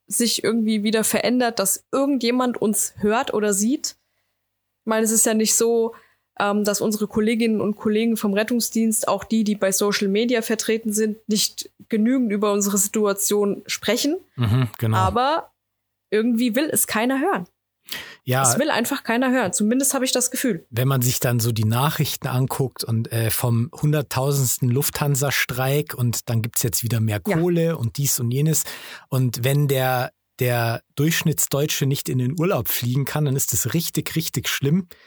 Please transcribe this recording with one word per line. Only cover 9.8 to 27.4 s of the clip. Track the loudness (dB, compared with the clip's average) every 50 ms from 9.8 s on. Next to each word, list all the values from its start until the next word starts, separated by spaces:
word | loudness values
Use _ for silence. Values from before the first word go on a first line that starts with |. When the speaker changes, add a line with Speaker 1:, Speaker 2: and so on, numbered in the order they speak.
| 0 0 0 0 0 0
Speaker 1:
Media | 0 0 2 2 0 0
vertreten | 0 -2 -2 -2 0 0 -2 0 0 -2
sind, | 0 0 0 0 -2 -6 _ -2
nicht | 0 0 0 -2 -4 -8 -14 -14 _ _ -8 -4
genügend | 0 0 2 2 2 2 0 0
über | 0 0 0 0
unsere | 2 0 0 0 0 0
Situation | 0 0 0 0 2 2 0 0 0 0 2 2 2 0 -2 -4 -6
sprechen. | -10 -8 -6 -2 -2 0 0 0 0 -2 -2 -6 _ -4
Speaker 2:
Mhm, | -2 0 2 2 2 2 0 -2 -4
genau. | -2 0 2
Speaker 1:
Aber | 2 2 2 2 2 0 0 0 -2 -4 -10 _ _ _ _ _ _ _ _ _ _ _ -2
irgendwie | 0 0 2 2 2 2 0 2 2
will | 0 0 0
es | 0 -2 -2
keiner | 0 0 0 0 0 0 0
hören. | 0 0 -2 -2 -4 -8 _ _ _ _ _ _ _ -14 -14 -14 -14 -16 -18 -12 -4
Speaker 2:
Ja. | -2 0 2
Speaker 1:
Es | 2 2 2 2
will | 2 2
einfach | 2 2 0 0 -2 -4 -2
keiner | -2 0 0 2 2
hören. | 2 0 0 0
Zumindest | 0 0 0 2 2 2 0 0 0
habe | 0 0
ich | 0
das | 0 0 0 -2
Gefühl. | -4 -2 -2 -2 -2 -2 -6 -6
Speaker 2:
Wenn | -2 0 2 2
man | 2 2
sich | 2 0 0 0
dann | 0 0 2 2
so | 2 0
die | 0 2 0
Nachrichten | 2 2 2 2 0 0 0 -2 -2 -4 -6 -4
anguckt | -2 0 0 0 0 0 -2 -4 -4 -4 -8
und, | -6 -2 -2 -2 -2 -2
äh, | -2 -2 -2 0
vom | -2 0 0 0 0 0 0 -2
hunderttausendsten | -4 -2 0 0 0 0 -2 -2 -2 -2 0 0 0 0 0 0 0 0 0 0
Lufthansa-Streik | 0 0 0 -2 -2 -2 -2 0 0 0 0 0 0 -2 -2 -4 -2 -2 0 0 0 0 -2 -2 -4
und | -2 0 0 0 -2 -4 -2
dann | -2 -2
gibt's | -2 -2 -4 -2 -2
jetzt | -2 -2 -2
wieder | -2 0 0 0
mehr | 0 0 0 -2 0 0
Speaker 1:
Ja. | 0
Speaker 2:
Kohle | 2